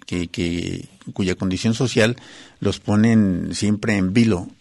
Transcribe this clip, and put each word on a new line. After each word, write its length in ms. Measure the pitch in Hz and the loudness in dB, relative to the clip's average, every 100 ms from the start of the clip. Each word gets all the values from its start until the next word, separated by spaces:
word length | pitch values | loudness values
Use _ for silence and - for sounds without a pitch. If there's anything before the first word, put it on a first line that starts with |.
| - | -8
que, 220 | 90 85 | -6 -6
que, 600 | - 85 85 90 90 - - - | -4 -4 -4 -6 -8 -12 -18 -12
cuya 220 | - 92 | -4 -2
condición 400 | 90 95 92 117 | -2 -4 -2 -2
social 420 | 113 127 117 110 123 - - - _ | 0 0 2 2 0 -10 -20 -20 _
los 220 | 101 - | -4 -4
ponen 720 | - 104 113 113 101 87 82 | 0 4 4 4 4 0 -4
siempre 440 | 87 104 107 113 101 | -4 -2 0 0 0
en 160 | 92 | 0
vilo, 360 | 101 113 90 95 - | 2 2 2 -4 -16